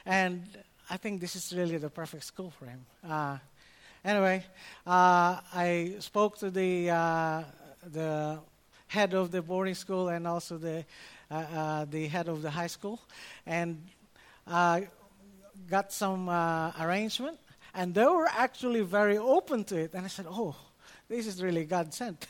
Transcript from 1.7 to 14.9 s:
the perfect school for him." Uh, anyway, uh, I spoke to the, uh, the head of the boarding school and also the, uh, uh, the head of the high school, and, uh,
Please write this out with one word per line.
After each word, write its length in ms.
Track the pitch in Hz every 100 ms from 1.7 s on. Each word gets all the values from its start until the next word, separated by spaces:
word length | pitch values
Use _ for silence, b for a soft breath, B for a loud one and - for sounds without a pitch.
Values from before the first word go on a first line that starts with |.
| 165
the 120 | 147
perfect 340 | 165 160 156
school 280 | - - 185
for 160 | - 127
him." 180 | 127 127 _
Uh, 340 | 170 156 143 139 - B B B B B
anyway, 400 | 190 208 190 190 185 B B B -
uh, 540 | 180 180 175 175 185 -
I 420 | 180 175 175 170 202
spoke 380 | - 208 208 208
to 100 | 196
the, 400 | 190 185 180 175
uh, 540 | 170 165 165 160 160 151 - - 135 180
the 480 | 156 160 151 151 156 151 _ _ b -
head 260 | 202 202
of 180 | 190 180
the 100 | 185
boarding 340 | 160 185 190 180
school 340 | - 190 180
and 180 | 170 170
also 300 | 170 - 165
the, 280 | 165 160 151 B B B -
uh, 40 |
uh, 520 | 156 156 160 156 156 151
the 220 | 156 151
head 200 | 175 170
of 140 | 156
the 80 | 151
high 180 | 156 170
school, 320 | - 202 226 - B B B -
and, 360 | 170 170 160 175 - _ B B B -
uh, 340 | 170 175 170 196